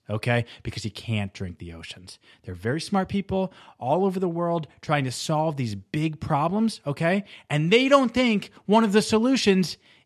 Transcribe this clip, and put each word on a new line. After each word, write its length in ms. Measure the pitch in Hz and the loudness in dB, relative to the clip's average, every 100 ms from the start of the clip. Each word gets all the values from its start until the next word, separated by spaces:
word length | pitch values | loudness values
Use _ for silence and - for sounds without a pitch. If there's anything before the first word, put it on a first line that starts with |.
| - | -8
okay? 340 | 107 123 120 113 - | -4 0 0 -2 -10
Because 220 | 117 - | -12 -8
you 60 | 107 | -10
can't 420 | - - 107 98 | -8 -6 -4 -4
drink 260 | - 92 82 | -8 -12 -10
the 140 | 87 | -14
oceans. 460 | 82 - - 90 - _ _ | -14 -16 -18 -20 -20 _ _
There 100 | - | -14
are 40 | 87 | -6
very 240 | 110 160 | -4 -4
smart 280 | - 196 185 | -2 -2 -2
people 440 | 202 - 190 185 - - - | -4 -2 -2 -4 -8 -20 -8
all 260 | 123 170 | -2 0
over 160 | 196 185 | 0 0
the 80 | 185 | -2
world 380 | 170 170 170 151 - | -2 -2 -2 -6 -10
trying 220 | - 147 | -2 0
to 80 | 131 | 0
solve 440 | - - 156 160 139 | -4 -2 0 0 -2
these 180 | 117 | -4
big 460 | 101 - 151 160 151 | -6 -6 -4 -2 -4
problems, 600 | - 143 165 202 220 - 147 | -2 0 0 0 -2 -2 -6
okay? 380 | 139 165 202 196 - - | -2 0 0 -4 -12 -4
And 240 | 147 165 | 0 4
they 160 | 233 269 | 4 6
don't 240 | 277 247 | 4 4
think 380 | 254 247 208 - - - | 2 2 2 -2 -8 2
one 180 | 220 | 4
of 80 | 220 | 6
the 80 | 208 | 4
solutions 760 | - 220 247 262 208 190 170 - _ _ | 4 2 2 2 4 4 2 -4 _ _